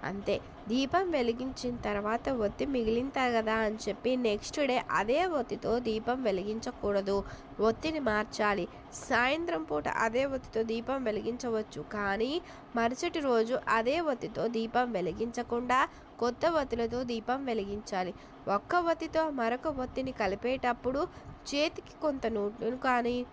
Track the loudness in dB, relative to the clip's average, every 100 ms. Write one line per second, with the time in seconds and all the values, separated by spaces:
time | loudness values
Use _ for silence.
0 | -6 -6 -2 -2 -4 -14 -2 0 2 2
1 | 2 2 2 0 -4 -4 -4 -4 -2 -2
2 | 0 -2 0 0 0 0 0 2 2 2
3 | 0 0 2 2 2 2 2 0 -4 -2
4 | 0 2 2 0 -2 0 2 2 2 0
5 | 2 2 2 0 -2 -4 0 0 0 -2
6 | 0 0 0 0 -2 -4 -6 -4 0 0
7 | 2 0 0 -10 -14 0 2 2 -2 0
8 | 0 0 -2 0 2 2 -2 -8 -14 -12
9 | 0 2 4 2 0 -2 0 -2 2 4
10 | 4 4 2 0 -2 0 0 0 0 0
11 | 0 0 0 -2 0 0 -2 -8 -6 -2
12 | 0 2 0 0 -4 -16 -6 2 2 2
13 | -2 0 2 4 4 0 2 4 4 2
14 | 2 0 -4 -2 0 0 0 2 2 0
15 | -2 -2 -4 -4 -2 -2 2 2 2 -2
16 | -20 -2 -2 2 2 2 0 0 0 0
17 | -2 -4 -2 -2 0 -2 -2 -6 -4 -2
18 | -2 -6 -14 -12 0 0 2 2 4 0
19 | 0 0 0 0 0 0 -2 -2 -4 -4
20 | -4 -2 -2 0 -2 0 0 0 0 0
21 | -2 -4 -16 -14 -4 2 2 0 -14 -4
22 | -2 0 -2 0 -2 -2 -4 0 2 2
23 | 2 -2 -4